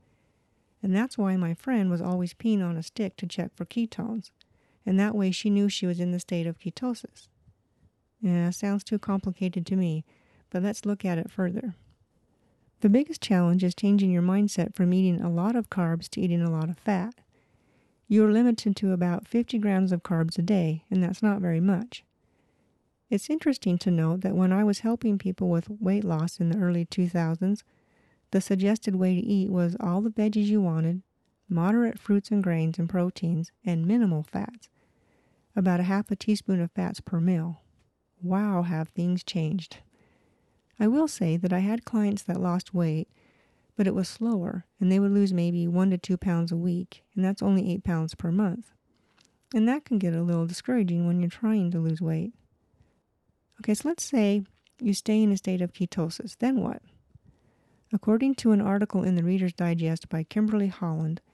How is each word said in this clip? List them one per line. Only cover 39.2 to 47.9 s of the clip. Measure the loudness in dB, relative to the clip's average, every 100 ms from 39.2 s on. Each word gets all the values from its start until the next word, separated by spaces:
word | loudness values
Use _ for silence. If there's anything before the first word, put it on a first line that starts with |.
changed. | -4 -4 -2 -4 -6 -16 -20 _ _ _ _ _ _ _ _ -2
I | 2
will | 2 0
say | 0 0 0
that | 0
I | 0
had | 0 -2 -2
clients | 0 0 0
that | -4 -2
lost | -2 -2 -2
weight, | -2 0 0 -6 _ _ _ _ _ _ -2
but | 0
it |
was | 0 -4
slower, | -4 -2 -2 -2 -6 -10 -2
and | 2
they | 4
would | 4
lose | 4 4
maybe | 2 0 0 0
one | 2 2
to | 0
two | 0 -2
pounds | 0 0 0
a | -2
week, | -2 -2 -4 -12 _ -2
and |
that's | 0 0
only | 2 2 2
eight | -2
pounds | -2